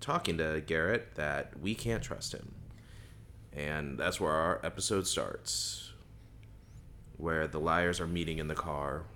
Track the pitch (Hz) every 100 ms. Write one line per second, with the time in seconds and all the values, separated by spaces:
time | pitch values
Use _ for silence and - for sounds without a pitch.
0 | - 80 - 82 78 78 76 80 85 113
1 | 113 - 73 71 71 - 90 110 117 113
2 | - - - - - - - - - -
3 | - - - - - 71 73 76 71 67
4 | 82 92 85 78 82 92 82 95 - 101
5 | 87 - 53 - - - - - - -
6 | - - - - - - - - - -
7 | - - 82 80 78 78 82 82 87 87
8 | 85 87 82 78 78 76 80 73 71 73
9 | -